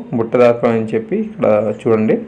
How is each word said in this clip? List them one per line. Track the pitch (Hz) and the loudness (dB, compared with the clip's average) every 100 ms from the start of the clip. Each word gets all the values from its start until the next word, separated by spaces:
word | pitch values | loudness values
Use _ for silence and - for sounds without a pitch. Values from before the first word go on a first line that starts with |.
| - | -2
బుట్టదాఖలు | 117 110 123 120 117 123 | -4 0 4 4 4 0
అని | 113 | 0
చెప్పి | 110 113 110 202 | -2 -4 -4 -4
ఇక్కడ | 214 - 110 107 107 - 123 | -6 -2 2 2 0 -2 0
చూడండి. | 110 110 226 | 2 2 -2